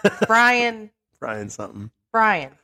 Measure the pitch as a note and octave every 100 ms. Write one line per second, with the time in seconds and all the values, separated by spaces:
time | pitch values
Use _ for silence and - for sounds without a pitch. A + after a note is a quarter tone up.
0 | G#3 - A3 A3+ A#3+ B3 A#3+ A3 G#3+ _
1 | _ _ A#2 G#2+ G2+ - G#2 G2+ G#2 _
2 | _ A3+ A3 F3+ C3+ _